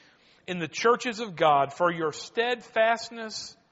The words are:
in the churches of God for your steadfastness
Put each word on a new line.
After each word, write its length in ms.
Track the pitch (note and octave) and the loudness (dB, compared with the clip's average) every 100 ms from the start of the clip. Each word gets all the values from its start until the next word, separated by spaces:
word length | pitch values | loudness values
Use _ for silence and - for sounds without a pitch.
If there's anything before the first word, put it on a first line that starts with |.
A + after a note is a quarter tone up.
| _ _ _ _ - | _ _ _ _ -10
in 120 | F3+ | -8
the 100 | D#3+ | -6
churches 520 | - A#3 A#3+ B3+ G#3+ | 0 2 2 0 -6
of 160 | A#3 D#3 | -8 2
God 360 | D#3+ C#3+ C3+ | 4 6 2
for 180 | - F3 | 2 0
your 220 | E3+ D#3+ | 2 -2
steadfastness 1400 | C#3+ - - A#3 B3 - A3+ A3 A#3 - A#3 A3 - - - _ | -4 -6 -4 -2 -4 -4 2 2 2 -4 -12 -12 -12 -14 -18 _